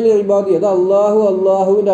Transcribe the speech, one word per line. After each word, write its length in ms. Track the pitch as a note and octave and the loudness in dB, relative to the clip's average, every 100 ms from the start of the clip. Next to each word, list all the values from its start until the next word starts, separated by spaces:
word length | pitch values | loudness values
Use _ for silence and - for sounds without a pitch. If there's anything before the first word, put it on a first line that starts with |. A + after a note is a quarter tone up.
ലി 80 | A3+ G#3 | 2 0
ഇബാദി, 320 | G3 G3+ G3 E3+ | 0 -2 0 -2
അത് 80 | G3+ F3+ | 0 0
അല്ലാഹു 420 | F#3 G3 G#3 G#3+ G#3 | 0 0 0 0 0
അല്ലാഹുവിൻ്റെ 600 | F#3 F#3+ F#3+ F#3+ G#3 G3 | 0 0 0 0 0 0